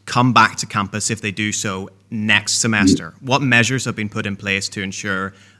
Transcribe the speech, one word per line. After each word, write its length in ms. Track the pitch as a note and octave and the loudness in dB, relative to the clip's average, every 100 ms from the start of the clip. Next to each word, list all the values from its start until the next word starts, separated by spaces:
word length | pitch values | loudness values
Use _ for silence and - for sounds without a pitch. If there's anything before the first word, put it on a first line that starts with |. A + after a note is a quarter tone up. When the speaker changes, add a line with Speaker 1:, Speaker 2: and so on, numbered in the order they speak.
| - | -4
Speaker 1:
come 260 | - B2+ | 2 4
back 240 | A2+ A2 - | 6 4 2
to 80 | - | -6
campus, 440 | A2 G2 G#2+ - | -4 -2 -2 -4
if 100 | A2 | -4
they 120 | G#2+ | -6
do 200 | F#2+ G#2+ | -4 -4
so, 380 | G#2 A2 F#2+ F#2+ _ - | -2 -4 -6 -8 _ -12
next 480 | A2+ G#2+ G#2 G2+ - | -4 2 2 2 -2
semester? 520 | A#2+ A2 F#2+ F2 E2 | 2 4 4 4 0
Speaker 2:
Mm. 120 | - | -10
Speaker 1:
What 180 | C3+ C3 | -2 0
measures 440 | C3+ A#2 A2+ C3 B2 | 4 4 4 0 -4
have 100 | G#2+ | -6
been 140 | G#2 | -6
put 160 | A2 G#2 | -4 -6
in 100 | G2 | -6
place 340 | G#2 G2 - | -4 -4 -4
to 140 | - | -6
ensure 500 | F#2+ F#2+ G#2+ F#2+ F#2+ G2 - _ | -8 -6 -6 -4 -6 -10 -20 _